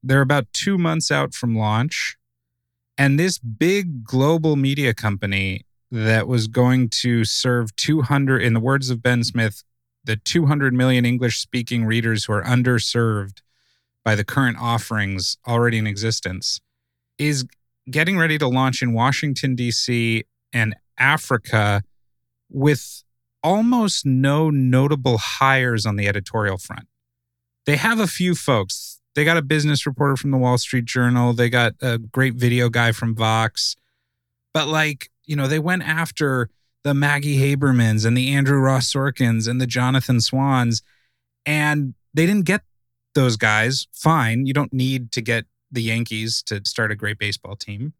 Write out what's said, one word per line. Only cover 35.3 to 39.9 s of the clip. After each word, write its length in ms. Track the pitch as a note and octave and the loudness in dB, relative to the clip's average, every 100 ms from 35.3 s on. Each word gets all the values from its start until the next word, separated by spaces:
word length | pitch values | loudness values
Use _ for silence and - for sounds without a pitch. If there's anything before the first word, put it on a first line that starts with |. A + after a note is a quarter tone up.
| D3 | -2
know, 100 | C3+ | 0
they 120 | D#3 | 0
went 240 | D#3 F#3 | 0 -2
after 640 | F3+ D#3+ E3 - D3 C3 A2+ _ _ _ | -2 -4 -4 -2 0 0 -2 _ _ _
the 100 | C#3+ | -2
Maggie 440 | C#3 C#3+ C#3+ C#3+ C#3 | 0 2 0 0 2
Habermans 680 | C#3 C#3 C#3 B2+ A2+ A2 A2 | 2 2 2 4 4 2 2
and 100 | B2 | 2
the 160 | B2+ | 2
Andrew 260 | C#3 C#3 C#3 | 2 2 2
Ross 340 | C3+ C3 B2 | 4 2 0
Sorkins 560 | C#3 C#3 C3 B2 A2+ A2 | -2 -4 0 0 0 0
and 120 | B2 | -2
the 60 | B2+ | -2
Jonathan 540 | B2 B2+ | 0 2